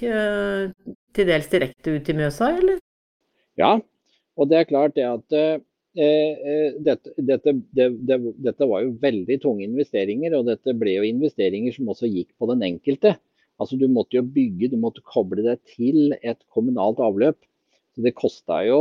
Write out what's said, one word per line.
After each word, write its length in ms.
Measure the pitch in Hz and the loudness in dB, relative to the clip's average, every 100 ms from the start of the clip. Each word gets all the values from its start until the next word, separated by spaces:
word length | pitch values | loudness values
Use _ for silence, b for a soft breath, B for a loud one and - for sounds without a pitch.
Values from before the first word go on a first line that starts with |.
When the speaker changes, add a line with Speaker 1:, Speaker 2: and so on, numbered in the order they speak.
Speaker 1:
eh, 640 | 240 220 208 208 202 196 190 - - - _ | -4 -2 -2 -2 -2 -4 -6 -10 -18 -20 _
til 160 | - 185 | 0 2
dels 180 | 160 147 | 2 2
direkte 460 | 180 131 - 160 151 | 0 0 -4 -4 -4
ut 140 | 151 | -2
i 40 | 156 | -2
Mjøsa, 320 | 147 - 240 349 | -2 0 0 2
eller? 240 | 370 370 - _ _ _ _ _ _ - | 2 0 -6 _ _ _ _ _ _ 0
Speaker 2:
Ja, 200 | 101 220 - _ _ _ _ - | 2 2 -2 _ _ _ _ -2
og 120 | 143 | 2
det 60 | 160 | 2
er 80 | 160 | 2
klart 300 | 143 151 147 | 2 2 0
det 80 | 123 | -2
at, 240 | 117 - | -4 -2
eh, 240 | 151 156 156 - _ _ 180 | 0 2 -2 -8 _ _ 0
eh, 800 | 147 151 151 151 143 151 151 147 | 2 4 2 -2 -4 -2 -2 0
dette, 300 | 147 131 - - | -2 -2 -4 -6
dette, 380 | 131 131 151 135 - | 0 0 2 0 -2
det, 180 | 131 127 117 | 0 0 0
det, 160 | 127 131 117 120 | -2 0 -2 -4
dette 240 | 131 - 139 | -6 0 0
var 160 | 98 | 0
jo 140 | 127 117 | -2 -2
veldig 400 | 139 107 92 127 | -2 -2 -2 -2
tunge 240 | 147 104 | -2 -4
investeringer, 720 | 101 127 147 110 98 113 165 151 | -4 -4 -2 -2 -2 -2 -2 0
og 140 | 120 | 0
dette 240 | 110 135 117 | -2 -2 -2
ble 220 | 107 95 | 0 0
jo 100 | 107 | 0
investeringer 640 | 120 151 - 95 98 120 | 0 -2 0 -2 0 -4
som 160 | 113 120 | -4 -6
også 240 | - 120 | -4 -2
gikk 220 | 95 - _ | -2 -6 _
på 160 | 113 | -2
den 140 | 123 95 | 0 -2
enkelte. 480 | 85 - 135 214 175 _ _ _ _ | -2 -4 2 2 2 _ _ _ _
Altså, 180 | 107 131 | -6 0
du 80 | 131 | 2
måtte 300 | 120 101 127 | 2 2 -2
jo 80 | 123 | 0
bygge, 460 | 139 123 90 123 | 0 0 0 -2
du 40 | 123 | 0
måtte 220 | 113 - - | -2 -4 -4
koble 320 | 123 95 98 | -2 -2 -2
deg 200 | 113 120 | -2 -4
til 480 | _ - 120 156 147 - | _ -4 0 2 2 0
et 220 | 117 113 _ | -6 -8 _
kommunalt 500 | - 131 123 98 113 | -2 -2 0 0 2
avløp. 380 | 113 98 139 156 _ _ _ _ _ - | 0 2 2 0 _ _ _ _ _ -4
Så 60 | |
det 80 | 117 | -2
kostet 540 | - 110 - - 80 101 | 0 -4 -4 -4 -2 2
jo, 80 | 139 | 4